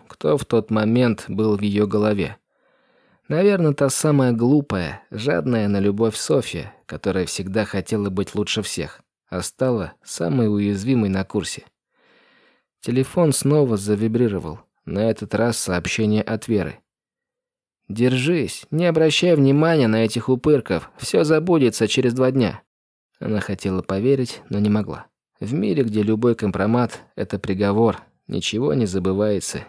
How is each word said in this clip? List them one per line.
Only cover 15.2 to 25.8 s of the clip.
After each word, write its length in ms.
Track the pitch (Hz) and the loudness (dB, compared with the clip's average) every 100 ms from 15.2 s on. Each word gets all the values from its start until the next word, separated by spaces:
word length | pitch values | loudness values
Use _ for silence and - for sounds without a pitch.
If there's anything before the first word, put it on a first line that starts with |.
| 104 | -4
раз 240 | - 117 113 | 0 0 0
сообщение 640 | - 90 85 - 107 107 | -2 -2 -2 -2 0 0
от 240 | - 107 - | -2 -6 -2
Веры. 320 | 104 80 - _ _ _ _ _ _ _ _ _ _ - | -2 -2 -8 _ _ _ _ _ _ _ _ _ _ -10
«Держись, 800 | 104 123 127 139 175 107 - - | 0 2 2 0 0 -2 -8 -6
не 160 | 151 175 | -2 2
обращай 480 | 160 160 147 180 | 4 2 4 4
внимания 540 | 160 135 143 160 160 117 | 6 6 6 4 4 4
на 160 | 110 | 2
этих 240 | 113 120 120 | 0 0 0
упырков, 640 | 131 156 143 - 87 - - | 0 4 2 2 -4 -4 -12
все 280 | - 185 | -2 0
забудется 640 | 156 156 170 170 123 - 110 | 2 2 2 4 2 2 0
через 260 | - 123 | 2 0
два 160 | 123 127 | 2 0
дня». 320 | 131 107 - _ _ _ _ _ - | 2 0 -2 _ _ _ _ _ -12
Она 220 | - 107 | -4 -4
хотела 420 | - 95 98 92 | -4 -6 -4 -4
поверить, 600 | - 95 123 135 123 - - | -2 -2 0 0 -2 -8 -8
но 120 | 104 | 0
не 100 | 104 | 2
могла. 360 | 107 104 69 - _ _ - | 2 -2 -10 -16 _ _ -12
В 120 | 104 | -6
мире, 300 | 147 208 165 | -4 -2 -2